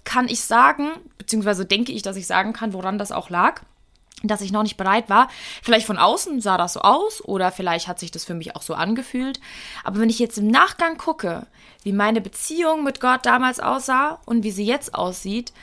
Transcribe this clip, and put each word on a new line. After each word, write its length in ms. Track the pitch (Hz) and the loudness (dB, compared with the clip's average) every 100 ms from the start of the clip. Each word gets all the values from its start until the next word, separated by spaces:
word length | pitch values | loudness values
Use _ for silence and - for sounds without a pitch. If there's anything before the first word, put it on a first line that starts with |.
kann 240 | - 247 254 | -4 0 0
ich 140 | 240 | -2
sagen, 480 | - 226 269 294 285 320 - - | 2 6 6 4 -2 -6 -14 -14
beziehungsweise 460 | - 220 202 190 190 | -4 0 0 0 2
denke 260 | 202 240 | 0 0
ich, 100 | 214 | -4
dass 160 | 196 190 | -6 -8
ich 80 | 180 | -2
sagen 260 | 185 202 | 0 0
kann, 220 | 220 226 | -2 -6
woran 240 | 190 185 202 | -4 -4 -4
das 140 | 202 | -4
auch 180 | - - | -6 -4
lag, 320 | 175 226 - - _ _ _ _ - | 0 0 0 -10 _ _ _ _ -6
dass 180 | 214 208 | -4 -2
ich 100 | 196 | -2
noch 120 | 208 | 0
nicht 140 | 214 - | -2 -2
bereit 320 | 190 214 226 | 0 0 4
war. 200 | 208 262 - - - | 4 4 0 -14 -10
Vielleicht 260 | - 226 226 | 2 2 2
von 100 | 196 | 2
außen 440 | - 330 - 277 | 4 4 0 -2
sah 160 | 208 185 | 0 2
das 160 | 175 | 0
so 80 | - | 2
aus 420 | - 277 427 - | 4 6 4 -4
oder 280 | - 190 180 | -4 0 0
vielleicht 360 | - 180 170 185 | -2 -2 -2 -4
hat 120 | 180 | -10
sich 120 | 175 | -10
das 140 | 165 - | -10 -8
für 80 | |
mich 220 | 170 - - | -8 -8 -10
auch 60 | |
so 120 | - | -8
angefühlt. 640 | 160 175 226 247 254 262 262 - - - - | -4 -2 -2 -4 -4 -4 -6 -12 -18 -16 -12
Aber 160 | - 196 | -6 0
wenn 100 | 226 | 2
ich 100 | 226 | 2
jetzt 180 | 233 220 | -2 0
im 100 | 208 | 2
Nachgang 500 | 262 370 - 339 320 | 4 4 2 -2 -2
gucke, 500 | - 320 185 170 214 _ - - | -4 -4 -4 -6 -10 _ -20 -12
wie 100 | 202 | -4
meine 280 | 202 208 220 | 0 2 2
Beziehung 640 | 190 - - 320 330 320 | -2 -6 -4 0 0 2
mit 160 | 285 269 | -2 0
Gott 260 | 254 254 247 | 2 2 4
damals 340 | 240 254 - | 2 2 0
aussah 600 | - 262 269 262 294 330 - | -2 -2 0 0 0 -2 -2
und 180 | 233 | 0
wie 80 | 214 | 0
sie 140 | 190 208 | -2 0
jetzt 280 | 285 - | 0 -2
aussieht, 600 | - 180 180 190 214 240 - | -4 -4 -4 -4 -4 -6 -14